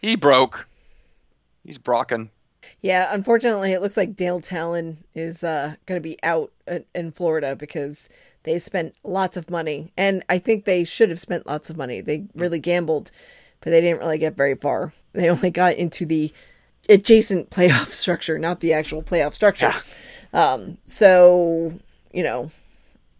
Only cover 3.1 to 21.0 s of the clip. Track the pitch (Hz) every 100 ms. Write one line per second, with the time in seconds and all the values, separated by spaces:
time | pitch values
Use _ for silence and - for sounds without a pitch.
3.1 | 202 196 233 240 208 196 185 202 220 190
4.1 | 196 180 180 - 180 170 170 165 156 _
5.1 | 160 165 165 170 156 139 - - 185 160
6.1 | - 165 160 147 _ - 175 - - 170
7.1 | - 175 156 139 139 147 160 143 147 -
8.1 | _ _ _ - 170 - 190 165 - -
9.1 | 190 185 180 160 170 160 147 160 - 196
10.1 | 190 - 180 - 220 208 180 175 - 214
11.1 | 170 - 175 - 147 - 160 127 104 -
12.1 | 151 202 - 175 165 175 175 160 151 -
13.1 | - - - _ _ 160 165 175 165 156
14.1 | 156 156 - 139 131 147 123 160 - _
15.1 | - 175 170 185 170 180 - 170 - 160
16.1 | 160 151 - _ _ _ _ - 202 -
17.1 | 220 208 185 - - 180 123 - - -
18.1 | 170 - 151 165 175 165 156 156 156 -
19.1 | 175 147 - 208 - 120 - - - -
20.1 | - - - 151 127 92 - - -